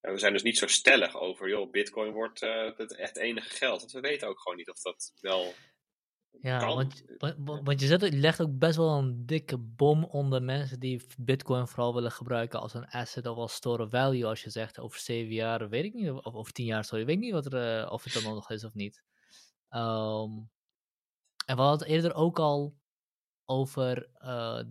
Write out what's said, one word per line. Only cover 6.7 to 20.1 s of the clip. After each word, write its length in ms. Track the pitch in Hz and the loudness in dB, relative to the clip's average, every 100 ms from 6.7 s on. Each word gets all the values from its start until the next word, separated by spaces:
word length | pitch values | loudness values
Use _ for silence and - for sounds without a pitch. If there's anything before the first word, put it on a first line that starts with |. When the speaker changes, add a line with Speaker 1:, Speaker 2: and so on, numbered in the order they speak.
| 127 | 2
Speaker 2:
want, 280 | 135 - - - | 0 -2 -16 -6
wa-, 180 | 143 151 | -6 -4
wa-, 240 | 143 147 | -6 -4
want 180 | 139 139 | 0 2
je 60 | 139 | 6
zet, 140 | 180 | 6
je 100 | 196 | 6
legt 300 | 139 151 165 | 6 6 6
ook 160 | 160 131 | 2 4
best 200 | 165 160 | 4 6
wel 200 | 160 143 | 4 4
een 280 | 135 120 120 | 2 0 -2
dikke 320 | 156 156 127 | -2 -2 -6
bom 460 | 113 117 143 156 | -6 4 6 6
onder 400 | 165 143 139 131 | 2 0 2 2
mensen 360 | 127 135 135 127 | 0 -2 -4 -4
die 200 | 131 123 | -4 -4
f-, 160 | - - | -8 -4
Bitcoin 480 | 120 135 - 127 120 | 2 2 2 0 0
vooral 260 | - 120 | 0 0
willen 180 | 120 120 | 2 -2
gebruiken 480 | - 120 120 117 - | -4 -2 -2 0 -4
als 140 | 117 | -6
een 140 | 113 - | -8 -8
asset 380 | 123 120 - 120 | -8 -6 -6 -6
of 100 | 117 | -4
als 160 | 113 | -6
store 300 | - 127 117 | -4 -2 0
of 60 | 110 | 0
value. 360 | 123 135 131 113 | 2 4 4 0
Als 180 | 110 | -2
je 60 | - | -6
zegt 300 | 110 110 - | -8 -8 -8
over 200 | 117 - | -12 -10
zeven 340 | - 117 113 | -6 -4 -2
jaar, 360 | 110 113 113 107 | -2 -2 -2 -2
weet 140 | 117 | -2
ik 100 | 196 | -2
niet, 160 | 240 180 | -2 -4
of, 220 | 135 113 | -4 -8
of 180 | 110 110 | -10 -10
tien 140 | - 117 | -6 -2
jaar, 180 | 110 107 | -2 -2
sorry, 200 | 110 120 | -2 0
weet 100 | 180 | 0
ik 60 | |
niet 100 | 240 | 0
wat 200 | 180 139 | -2 -2
er, 280 | 131 117 113 | -2 0 -2
eh, 80 | 110 | -4
of 120 | 113 | -6
het 100 | 127 117 | -4 -4
dan 0 | 110 | -4
nog 160 | 107 - | -6 -6
is 140 | 110 | -8
of 100 | 110 | -8
niet. 300 | 107 101 - _ _ _ - - _ _ | -8 -8 -10 _ _ _ -20 -20 _ _
Ehm, 640 | 120 113 110 110 | -4 -2 -2 -2